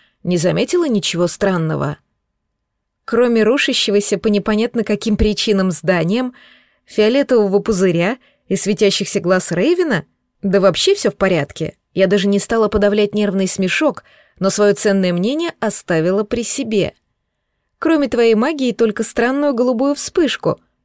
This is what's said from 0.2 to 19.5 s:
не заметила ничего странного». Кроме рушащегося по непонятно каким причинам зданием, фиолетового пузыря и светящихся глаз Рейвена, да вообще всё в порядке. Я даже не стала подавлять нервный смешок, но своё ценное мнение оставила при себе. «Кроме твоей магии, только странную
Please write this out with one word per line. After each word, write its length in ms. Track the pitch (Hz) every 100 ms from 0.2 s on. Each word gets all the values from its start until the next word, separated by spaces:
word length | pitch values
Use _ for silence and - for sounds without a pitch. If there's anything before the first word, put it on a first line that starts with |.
не 140 | 175 175
заметила 500 | 175 160 262 359 311
ничего 400 | 214 - 170 175
странного». 680 | - 196 180 160 147 139 - _ _ _ _ _ _ _ _ _ _ -
Кроме 380 | 233 247 226
рушащегося 760 | 214 277 - 247 - 202 202 196
по 100 | 220
непонятно 540 | 202 202 214 240 233
каким 340 | 214 208 220 208
причинам 540 | 220 202 - 196 190
зданием, 600 | 160 165 180 165 233 254 - - - _ _ -
фиолетового 760 | - 214 269 269 240 202 202
пузыря 580 | - 190 190 170 180 254 _ _ -
и 80 | 196
светящихся 640 | 190 214 202 - 202 -
глаз 320 | 170 185 -
Рейвена, 540 | 175 254 349 330 175 - _ _ _
да 180 | 196 190
вообще 360 | 190 156 370 403
всё 160 | 208
в 40 | -
порядке. 600 | 190 170 139 - 156 - _
Я 140 | - 190
даже 200 | 202 202
не 120 | 202
стала 300 | - 226 208
подавлять 440 | 208 208 208 208
нервный 340 | 208 208 190 190
смешок, 560 | - 185 - 311 - - _ _ -
но 100 | 196
своё 240 | 208 208
ценное 400 | 202 208 196 185
мнение 400 | 175 208 302 339 -
оставила 640 | 220 - - 165 165 196
при 200 | 208 233
себе. 500 | 226 - 233 214 165 - _ _ _ _ _ _ _ _
«Кроме 300 | 320 320 262
твоей 280 | 233 226 220
магии, 360 | 269 302 254
только 320 | - 226 208
странную 500 | 220 - 240 277 294